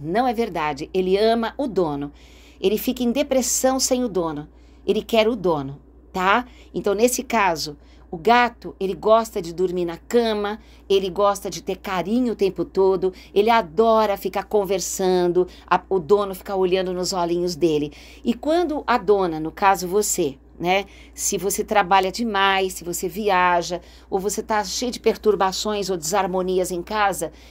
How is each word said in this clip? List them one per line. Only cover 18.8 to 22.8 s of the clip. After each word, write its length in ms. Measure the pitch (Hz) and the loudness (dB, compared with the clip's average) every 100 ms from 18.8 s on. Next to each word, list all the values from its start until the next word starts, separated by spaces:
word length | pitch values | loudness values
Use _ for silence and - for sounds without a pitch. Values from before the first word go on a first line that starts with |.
| - | -2
a 120 | 240 | -2
dona, 420 | 185 208 185 160 | 2 2 2 -2
no 100 | 156 | -6
caso 380 | 156 202 190 180 | 2 2 2 0
você, 480 | 196 202 - 156 131 - - | -2 0 -2 -2 -4 -16 -8
né, 240 | 170 190 196 - - | 0 0 -2 -12 -20
se 240 | - - 196 | -8 -6 -4
você 260 | 185 190 | -4 -4
trabalha 480 | 208 208 185 196 190 | 0 2 4 4 2
demais, 600 | 180 233 196 196 190 190 | -2 -4 0 2 2 -2
se 100 | 185 | -6